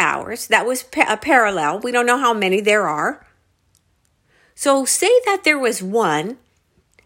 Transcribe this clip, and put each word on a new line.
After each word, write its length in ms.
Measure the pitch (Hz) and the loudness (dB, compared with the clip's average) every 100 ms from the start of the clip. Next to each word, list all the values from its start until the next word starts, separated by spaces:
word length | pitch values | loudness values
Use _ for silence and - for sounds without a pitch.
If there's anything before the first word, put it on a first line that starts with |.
ours, 460 | 160 139 - 240 - | 0 -2 -6 -12 0
that 180 | 214 214 | 0 0
was 180 | 254 | -4
pa-, 220 | - - 285 | -6 -2 -2
a 100 | 214 | -2
parallel. 640 | 294 247 214 185 151 190 | 2 2 2 0 -2 -2
We 120 | 240 | -2
don't 140 | 240 240 | 0 0
know 120 | 254 | 2
how 160 | 247 | 0
many 260 | 220 190 190 | 0 0 0
there 280 | 208 208 175 | 2 2 0
are. 380 | 151 180 294 _ _ _ _ _ _ _ _ _ _ _ _ _ - | -2 -4 -6 _ _ _ _ _ _ _ _ _ _ _ _ _ -4
So 300 | 285 277 254 | 0 2 0
say 260 | - 370 494 466 | 0 2 2 2
that 180 | 392 | 0
there 160 | 311 294 | 0 0
was 240 | 247 - | 0 -2
one 540 | 185 226 190 151 180 262 _ _ _ _ _ _ | -2 0 0 0 -4 -10 _ _ _ _ _ _